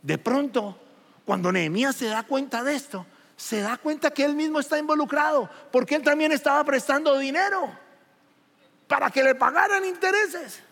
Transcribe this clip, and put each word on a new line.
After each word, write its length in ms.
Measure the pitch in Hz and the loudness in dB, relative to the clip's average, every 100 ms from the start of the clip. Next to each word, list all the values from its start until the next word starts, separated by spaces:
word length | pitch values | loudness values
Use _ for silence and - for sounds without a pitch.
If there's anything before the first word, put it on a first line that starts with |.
De 160 | 147 156 | -4 -4
pronto, 640 | - 262 285 247 208 185 - - _ _ - | 0 0 0 -2 -4 -12 -20 -20 _ _ -4
cuando 260 | 196 175 | -2 0
Nehemías 440 | 185 160 185 269 262 | 0 0 0 -2 -2
se 120 | 233 | -4
da 160 | 220 | -4
cuenta 400 | 226 269 277 233 | -2 -4 -2 -4
de 100 | 254 | -2
esto, 320 | 294 - 190 175 - _ - | -4 -6 -12 -12 -20 _ -16
se 240 | - 214 | -6 -4
da 160 | 208 240 | -2 -4
cuenta 320 | 302 302 294 | -4 0 -2
que 160 | 285 285 | 2 0
él 80 | |
mismo 260 | 294 311 311 | 0 -2 -2
está 200 | 285 302 | -2 -2
involucrado, 680 | 302 311 - 294 302 302 196 - - | 0 0 0 0 2 0 -2 -10 0
porque 220 | 254 254 | 0 2
él 80 | 302 | 2
también 300 | 294 294 311 | 2 2 2
estaba 320 | 302 294 285 | 2 2 2
prestando 560 | 294 269 240 277 311 269 | 2 0 0 0 2 2
dinero 520 | 269 302 392 392 277 - - _ _ _ _ _ _ _ _ _ _ | 0 -2 0 -2 -4 -10 -20 _ _ _ _ _ _ _ _ _ _
para 240 | 285 - | 0 2
que 120 | 269 | 2
le 120 | 269 262 | 2 4
pagaran 500 | 269 311 392 392 381 | 2 4 2 2 -2
intereses 760 | 359 381 403 415 349 262 - - | -2 0 2 0 -4 -12 -16 -20